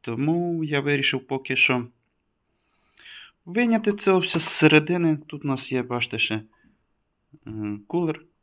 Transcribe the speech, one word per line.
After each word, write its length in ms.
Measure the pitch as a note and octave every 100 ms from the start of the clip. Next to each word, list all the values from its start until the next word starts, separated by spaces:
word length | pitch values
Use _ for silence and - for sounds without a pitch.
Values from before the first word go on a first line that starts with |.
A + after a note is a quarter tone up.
Тому 640 | - A#2 C#3+ E3+ F3 E3
я 160 | D#3 C#3+
вирішив 460 | C#3+ C#3+ C3+ C3+ -
поки 300 | C3+ C3+ C3
що 300 | - B2+ A#2+ _ _ _ _ _ _ _ _ _ _ _ - - - _
виняти 480 | - F#3+ A#3+ A3+ G#3+
це 240 | G3+ - F#3
все 220 | F3+ E3
з 60 |
середини. 760 | - - D#3 D3+ D3+ F3+ E3+ D3+ -
Тут 180 | C#3+
у 40 | C#3+
нас 240 | C3 -
є, 100 | B2+
бачите, 360 | B2 B2 A#2 A#2
ще, 240 | - A2 G#2+ _ _ _ _ _ _ _ _ - -
е, 320 | A2 G#2 G#2 G#2
кулер. 380 | E3+ E3+ D#3 - _